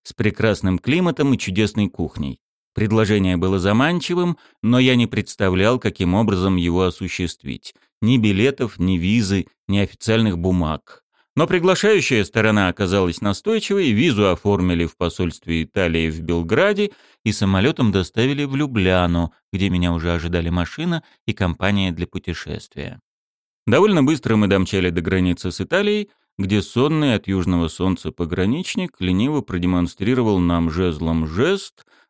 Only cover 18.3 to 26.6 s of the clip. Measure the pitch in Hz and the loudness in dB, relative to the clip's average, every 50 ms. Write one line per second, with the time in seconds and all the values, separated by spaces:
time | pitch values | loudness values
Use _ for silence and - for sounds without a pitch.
18.3 | 143 143 147 135 135 139 151 139 120 107 92 92 92 90 90 87 85 85 82 78 | 0 -2 -4 -4 -4 -4 -4 -2 0 0 2 2 4 2 2 2 2 0 -2 -2
19.3 | - _ _ _ - 87 98 95 90 90 87 87 85 82 80 87 85 80 80 82 | -6 _ _ _ -4 -2 -2 0 0 0 0 0 0 -2 -2 -2 -2 -2 -2 -2
20.3 | 87 85 82 82 87 87 85 - - - 160 180 170 160 - _ _ _ _ 120 | -2 -2 -2 -2 -2 -2 -2 -4 -6 -6 -4 -4 -4 -4 -6 _ _ _ _ -8
21.3 | 101 - 101 87 82 - 92 98 101 98 95 92 82 82 87 - - 92 - 90 | -4 -2 -2 -2 -2 -2 -2 0 0 0 0 -2 -2 -4 -6 -6 -8 -8 -8 -8
22.3 | 82 - - 78 78 - - - - - - - - - _ _ _ _ _ _ | -8 -8 -8 -10 -10 -12 -12 -14 -12 -12 -12 -12 -12 -16 _ _ _ _ _ _
23.3 | _ _ _ _ _ _ - 107 117 156 196 214 190 156 131 143 160 135 - - | _ _ _ _ _ _ -2 2 4 4 4 4 4 4 4 2 2 0 0 2
24.3 | 110 110 104 95 98 95 92 - - 95 90 90 82 87 80 87 95 92 92 90 | 2 4 4 4 4 2 2 2 0 0 0 0 -2 -2 -2 0 0 2 2 0
25.3 | 87 - - 92 - - 95 - 160 190 208 208 208 214 202 - _ _ _ _ | 0 -2 -4 -6 -6 -6 -4 -2 0 0 2 0 0 -2 -4 -6 _ _ _ _
26.3 | _ - 98 92 104 104 | _ -6 -2 0 0 0